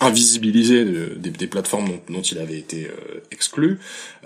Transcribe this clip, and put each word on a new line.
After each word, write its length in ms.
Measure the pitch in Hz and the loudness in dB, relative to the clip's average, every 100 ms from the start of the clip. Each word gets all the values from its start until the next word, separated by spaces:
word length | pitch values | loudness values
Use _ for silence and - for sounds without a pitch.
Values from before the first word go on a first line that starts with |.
invisibilisé 840 | 131 117 117 117 110 113 117 123 104 | 2 4 4 2 4 6 6 6 4
de, 280 | 82 82 - | 0 -4 -6
des, 120 | 87 | -8
des 180 | 80 - | -6 -4
plateformes 400 | 98 95 104 101 | -4 -2 -2 -2
dont, 280 | 87 - 92 | -6 -8 -6
dont 60 | |
il 180 | 90 85 | -4 -4
avait 180 | 80 78 | -6 -8
été, 300 | - 82 76 | -10 -10 -10
euh, 340 | - - - - | -12 -14 -16 -16
exclu. 480 | - - - 165 190 - - - - | -6 -4 2 2 2 -6 -16 -16 -18